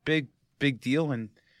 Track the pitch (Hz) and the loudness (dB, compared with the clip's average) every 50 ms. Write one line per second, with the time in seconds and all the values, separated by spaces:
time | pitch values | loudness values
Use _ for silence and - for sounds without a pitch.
0 | _ 147 156 156 135 - _ _ _ _ _ - 143 143 131 107 - 123 135 156 | _ 0 0 0 0 -2 _ _ _ _ _ -2 0 0 0 0 -2 0 0 2
1 | 165 147 135 117 110 104 - _ _ _ _ _ | 2 0 -2 -4 -6 -8 -12 _ _ _ _ _